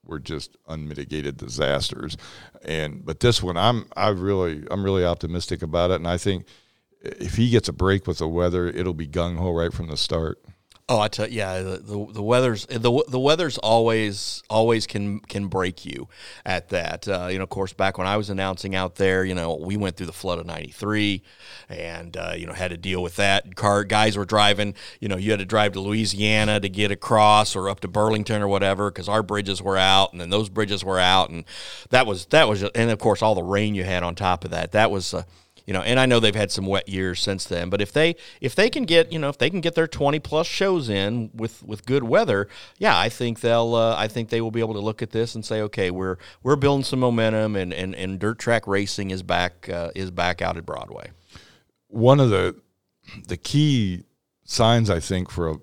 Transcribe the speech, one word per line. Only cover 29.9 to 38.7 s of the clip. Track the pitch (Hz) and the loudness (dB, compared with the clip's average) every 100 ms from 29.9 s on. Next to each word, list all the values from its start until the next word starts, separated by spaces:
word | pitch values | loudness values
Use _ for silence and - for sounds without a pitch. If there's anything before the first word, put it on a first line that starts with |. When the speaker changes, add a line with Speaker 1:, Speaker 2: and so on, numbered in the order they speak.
| 95 98 | 6 4
Speaker 2:
and | 87 | -2
then | 85 | -2
those | 101 107 | -2 0
bridges | 95 104 101 92 | -2 -2 -2 -2
were | 92 | 2
out, | 90 92 - | 4 4 2
and | 85 82 - - - - | -4 -12 -16 -16 -18 2
that | 127 123 | 2 4
was, | 95 - | -2 2
that | 156 139 | 4 4
was, | 104 | 2
and | 98 117 117 | -2 0 0
of | 113 | 2
course, | 117 98 | 2 2
all | 110 98 | 2 2
the | |
rain | 87 101 107 101 | 2 0 0 -2
you | |
had | 92 92 | -2 -2
on | 87 87 | -2 -2
top | 98 87 - | 0 0 -2
of | |
that. | 85 87 | -6 0
That | 104 110 | 2 4
was, | 98 87 | 2 -4
uh, | 85 85 _ _ _ - | -6 -8 _ _ _ -6
you | |
know, | 95 | -4
and | 98 127 | 0 4
I | 131 | 6
know | 120 | 6
they've | 110 | 4
had | 107 101 | 2 -2
some | - 95 | -2 -2
wet | 98 - | -2 -2
years | 95 92 90 | -4 -2 -2
since | - 98 | -4 -4
then, | - 87 90 | -4 -4 -2
but | 98 | -2
if | 101 | 0
they, | 147 160 165 - - | 2 2 0 -12 -8
if | 127 - | -6 0
they | |
can | 220 | 0